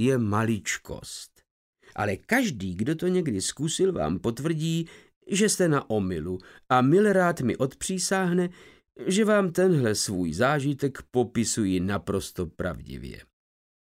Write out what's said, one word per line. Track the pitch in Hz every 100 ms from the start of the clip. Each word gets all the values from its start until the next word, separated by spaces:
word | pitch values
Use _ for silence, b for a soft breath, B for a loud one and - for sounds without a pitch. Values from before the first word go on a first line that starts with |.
je | 123 131
maličkost. | 107 104 113 107 - - - - - - - _ _ _ _ _ b
Ale | - 104 98
každý, | - 240 233 113 95
kdo | 87 113
to | 160 180
někdy | 185 156 98
zkusil, | - - 160 160 190
vám | 156 76 92
potvrdí, | 117 117 156 160 160 165 165 B B _ -
že | 185 214
jste | - 175
na | 143 -
omylu | 107 92 85 82 92 B B -
a | 127
milrád | 131 175 214 185 175 165
mi | 123 -
odpřísáhne, | 139 - - 185 - 190 180 180 180 B B B _ - 123
že | 196
vám | 226 208 190
tenhle | 170 185 160 117
svůj | 104 - 92 87
zážitek | 78 123 151 135 139 139 - -
popisuji | 123 110 127 107 - 98 92
naprosto | 92 101 - 95 - - 85
pravdivě. | - 90 64 - 65 64 50 - _ _ _ _ _